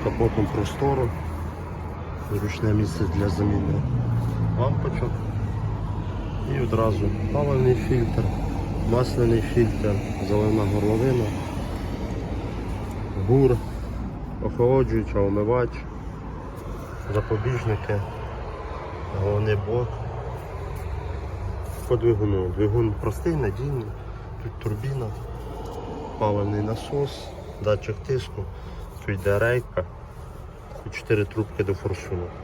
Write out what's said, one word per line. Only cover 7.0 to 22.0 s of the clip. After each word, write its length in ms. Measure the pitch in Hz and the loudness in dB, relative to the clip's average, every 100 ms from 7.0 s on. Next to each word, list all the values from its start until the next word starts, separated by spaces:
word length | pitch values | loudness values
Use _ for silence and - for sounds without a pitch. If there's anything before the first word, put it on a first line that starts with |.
| 101 101 - | 2 2 0
паливний 420 | 139 143 135 127 123 | 2 4 4 6 6
фільтр, 480 | - 131 113 - 120 - - - - - - | 4 2 4 2 2 0 -2 -2 -2 0 2
масляний 500 | 117 123 - 120 113 | 4 2 4 4 4
фільтр, 540 | 104 120 113 107 107 101 104 107 98 | 4 4 4 4 2 2 0 -2 0
заливна 360 | 104 107 110 101 | 4 4 4 4
горловина, 520 | 101 101 110 127 127 107 98 95 - - - - - - - - - - - - - - - - - 95 | 4 4 4 4 4 2 -2 -4 -4 -4 -4 -4 -4 -4 -4 -2 -4 -4 -4 -4 -4 -4 -6 -6 -2 4
гур, 280 | 131 131 117 - - - - - - - - | 8 8 6 0 -6 -6 -6 -6 -6 -8 -4
охолоджуюча, 760 | 107 - 120 135 120 113 104 107 | -4 2 6 6 6 2 2 2
омивач, 500 | 101 101 104 123 117 - - - - - - - - - - - - - - | 2 2 2 2 2 -2 -10 -10 -10 -10 -10 -10 -10 -10 -8 -8 -8 -10 -2
запобіжники, 880 | 101 104 110 110 123 117 104 - 104 95 - - - - - - - - - - 98 | -2 2 0 2 0 0 0 0 -2 -2 -6 -6 -6 -8 -8 -8 -8 -8 -8 -6 0
головний 340 | 98 104 107 104 98 | 2 4 4 2 2
блок. 200 | 117 120 - - - - - - - - - - - - - - - - - - - - | 2 0 -2 -6 -6 -6 -8 -8 -8 -6 -6 -4 -6 -4 -6 -6 -6 -4 -4 -6 -6 0
По 100 | |
двигуну. 500 | 123 | 4